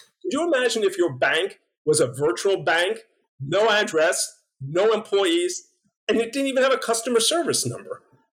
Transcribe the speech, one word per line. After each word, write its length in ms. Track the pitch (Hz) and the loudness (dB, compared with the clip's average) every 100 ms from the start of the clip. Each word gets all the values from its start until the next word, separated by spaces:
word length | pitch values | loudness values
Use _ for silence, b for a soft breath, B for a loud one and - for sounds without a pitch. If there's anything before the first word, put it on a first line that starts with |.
| B _ | B _
Could 100 | - | -6
you 140 | 277 349 | -4 0
imagine 380 | 269 247 226 | 0 0 0
if 140 | 196 180 | -2 0
your 140 | 170 | -2
bank 480 | 131 139 151 190 - _ _ 147 | 0 0 0 -2 -8 _ _ 0
was 140 | 147 | 2
a 80 | 127 | 0
virtual 560 | 127 151 170 196 185 | 0 -2 0 0 0
bank, 360 | 143 165 180 220 - _ _ - | 0 0 0 -4 -10 _ _ -14
no 280 | 135 180 226 | -4 2 2
address, 720 | 208 208 156 160 - - - _ - | 2 2 2 2 0 -4 -10 _ -16
no 320 | 135 165 214 | -6 0 2
employees, 760 | 214 208 196 190 170 180 180 - _ _ _ - | 2 0 0 2 2 0 -4 -12 _ _ _ -2
and 120 | 214 | 0
it 120 | 233 | 0
didn't 160 | 277 277 | -2 -2
even 160 | 262 | 2
have 100 | 262 | 2
a 40 | 254 | 2
customer 420 | - 233 - 233 | 0 -2 0 0
service 460 | 226 320 285 127 123 | 2 0 0 -2 -4
number? 380 | 90 - - _ _ _ | -8 -12 -16 _ _ _